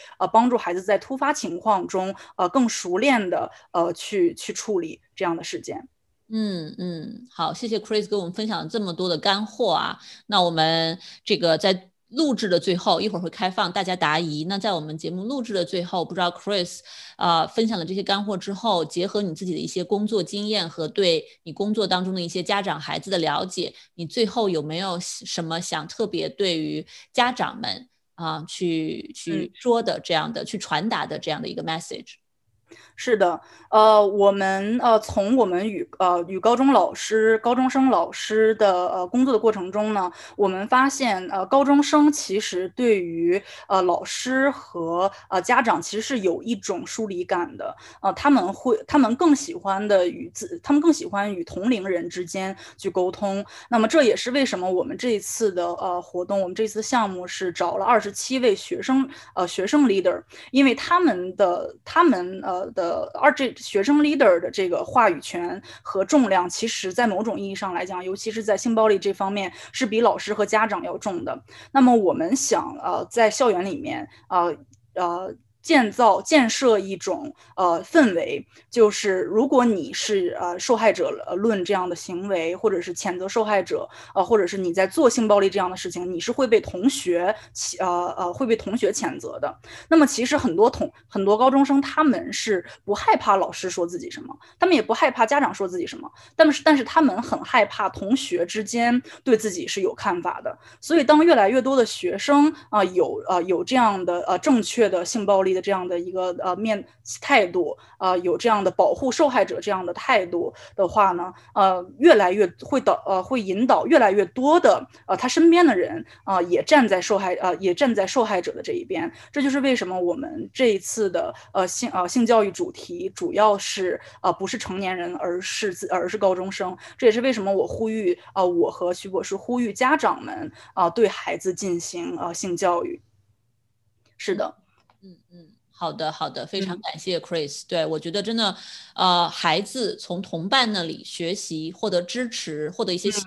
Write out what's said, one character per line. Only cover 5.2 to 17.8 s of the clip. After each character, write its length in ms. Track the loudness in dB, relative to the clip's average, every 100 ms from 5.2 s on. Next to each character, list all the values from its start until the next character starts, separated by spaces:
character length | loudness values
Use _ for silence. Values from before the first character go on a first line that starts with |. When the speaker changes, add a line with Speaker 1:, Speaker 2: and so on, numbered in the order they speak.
| -4
Speaker 1:
样 100 | -4
的 80 |
事 160 | -6 -10
件。 280 | -10 -14 -14 _ _ _ -10
Speaker 2:
嗯， 440 | -4 -4 -4 -8 -10
嗯， 480 | -8 -8 -12 -16 -14
好， 200 | -6 -6
谢 140 | -4 -6
谢 120 | -6
Chris 280 | -4 -4 -2
给 80 | -4
我 80 |
们 80 | -4
分 120 | -6 -6
享 160 | -6
了 60 | -6
这 120 | -6
么 140 | -6
多 160 | -4 -2
的 80 | -2
干 260 | 0 0 -2
货 260 | -2 0
啊。 240 | 0 -2 -8 -16 -20 -2
那 140 | 2
我 100 | 2
们 480 | 2 2 2 -2 -4 -12 -10
这 120 | -2 0
个 200 | 2 2
在 320 | 2 0 -4 _ _
录 240 | -2 0 0
制 120 | 0
的 120 | 0
最 160 | 0 -2
后， 240 | 0 0
一 80 | 0
会 80 | -4
儿 40 |
会 80 | -8
开 200 | -4 -4
放 200 | -2 -4
大 120 | -2
家 120 | -4 -2
答 220 | 0 0
疑。 260 | -2 -6 -6
那 120 | -6
在 140 | -4
我 80 | -4
们 180 | -6 -10
节 120 | -8
目 140 | -8 -6
录 160 | -8
制 120 | -6
的 120 | -4 -4
最 180 | -4
后， 220 | -6 -4 -4
不 80 | -2
知 60 |
道 100 | -4
Chris， 480 | -4 -6 -4 -4 -8 -20 -20 -20 -4
呃， 300 | 0 2 0
分 200 | 0 -2
享 100 |
了 60 | -2